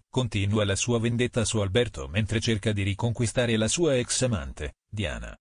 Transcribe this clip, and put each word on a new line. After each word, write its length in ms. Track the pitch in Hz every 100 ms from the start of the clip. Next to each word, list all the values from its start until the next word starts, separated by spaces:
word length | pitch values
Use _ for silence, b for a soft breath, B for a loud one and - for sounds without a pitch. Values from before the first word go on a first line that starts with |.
| _
continua 580 | 127 120 104 101 107 101
la 100 | 98
sua 240 | - 117
vendetta 460 | 117 117 123 - 104
su 120 | 110
Alberto 500 | 98 110 117 - 67
mentre 320 | 90 107 110
cerca 340 | 113 110 107
di 100 | 104
riconquistare 760 | 98 98 120 113 117 - 120 113
la 100 | 110
sua 300 | - 165 131
ex 240 | 120 -
amante, 540 | 123 101 69 - 73 - _
Diana. 480 | 104 90 58 55 - _